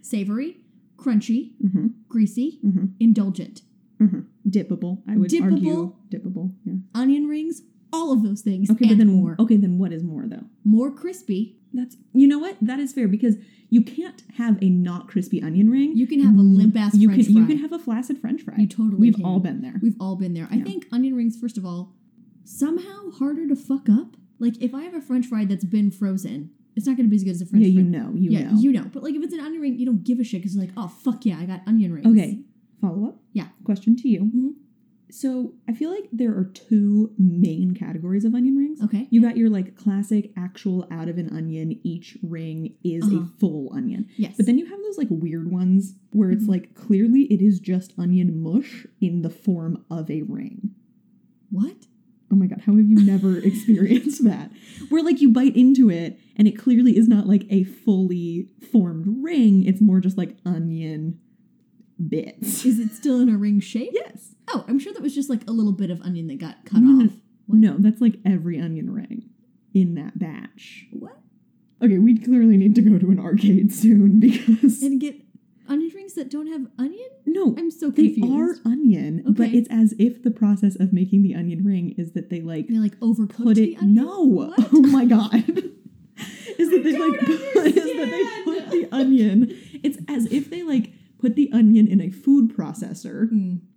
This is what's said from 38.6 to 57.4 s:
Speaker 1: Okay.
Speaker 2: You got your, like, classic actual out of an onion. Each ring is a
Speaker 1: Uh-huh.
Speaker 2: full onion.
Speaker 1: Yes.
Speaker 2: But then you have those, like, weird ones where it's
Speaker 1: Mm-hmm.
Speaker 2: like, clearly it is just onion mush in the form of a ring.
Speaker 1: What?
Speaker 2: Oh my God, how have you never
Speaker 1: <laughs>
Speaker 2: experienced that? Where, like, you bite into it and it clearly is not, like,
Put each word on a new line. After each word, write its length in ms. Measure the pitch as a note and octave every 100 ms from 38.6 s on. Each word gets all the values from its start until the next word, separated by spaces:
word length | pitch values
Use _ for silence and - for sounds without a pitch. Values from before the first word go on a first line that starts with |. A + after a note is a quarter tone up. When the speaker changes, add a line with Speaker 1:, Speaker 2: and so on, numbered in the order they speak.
| C#4+ D4+
Speaker 1:
Okay. 240 | G#3+ G#3 C4+
Speaker 2:
You 120 | A#3
got 160 | A#3 A#3+
your, 120 | A3+
like, 280 | G3+ F#3+ -
classic 560 | G#3 G3 G3+ G#3+ G3+ -
actual 500 | F3+ - G3+ F3+ F3
out 160 | E3 E3
of 100 | F3
an 120 | E3
onion. 500 | D#3+ D#3+ D#3+ D#3+ D#3
Each 340 | F3 E3+ - -
ring 540 | F3 E3 E3 D#3 D#3+ -
is 220 | F3+ E3 G#3
a 60 | F#3
Speaker 1:
Uh-huh. 60 | F3 _
Speaker 2:
full 320 | F#3 D3+ C3+
onion. 340 | C#4 B3+ - G#3+ -
Speaker 1:
Yes. 180 | G#3 -
Speaker 2:
But 100 | G#3+
then 100 | B3
you 80 | E4+
have 140 | G4+
those, 140 | G#4 F#4+
like, 100 | A#3+
weird 400 | E3 E3 E3 E3
ones 460 | F3+ F3+ F#3+ G3 - _
where 180 | G#3+ F#3+
it's 120 | G3+
Speaker 1:
Mm-hmm. 80 | G#3
Speaker 2:
like, 240 | F#3 - _
clearly 460 | - G3 A3+ C4 C#4
it 100 | G3+
is 180 | G3+ F#3
just 320 | - F#3 F#3 -
onion 440 | F3 F3+ F3+ D#3+
mush 420 | D#3+ G3 C#4 - - _
in 220 | F#3 F3
the 80 | E3
form 560 | - - F3 E3 F3 _
of 220 | E3 D#3+
a 120 | D#3
ring. 480 | D3+ - - - G3 - _ _ _ _ _ _ _
Speaker 1:
What? 380 | F#3 B3+ - _ _ _ _ _
Speaker 2:
Oh 60 | F#3+
my 120 | F#3
God, 120 | - -
how 100 | G#3
have 140 | G#3
you 80 | G#3+ G3+
never 320 | F#3+ F#3+ F3+
Speaker 1:
<laughs> 140 | G3
Speaker 2:
experienced 720 | G#3+ - G3+ G3 B3 D4 - A#3
that? 260 | F3+ D3+ - - - -
Where, 120 | D#4
like, 200 | E4 D4
you 80 | C#4+
bite 240 | A#3+ C4 B3
into 340 | B3+ C4+ A#3
it 300 | E3+ E3 - _ -
and 140 | G#3
it 80 | -
clearly 380 | - A#3+ B3+ A3
is 100 | A3+
not, 200 | G#3 G3+
like, 180 | G3+